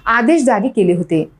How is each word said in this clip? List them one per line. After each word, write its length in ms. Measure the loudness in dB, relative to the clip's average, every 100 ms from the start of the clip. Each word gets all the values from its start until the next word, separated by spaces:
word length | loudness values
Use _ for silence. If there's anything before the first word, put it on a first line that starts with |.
| -4
आदेश 360 | 0 2 2
जारी 260 | 2 0 -2
केले 240 | 0 0
होते. 380 | 0 -2 -4 -4 _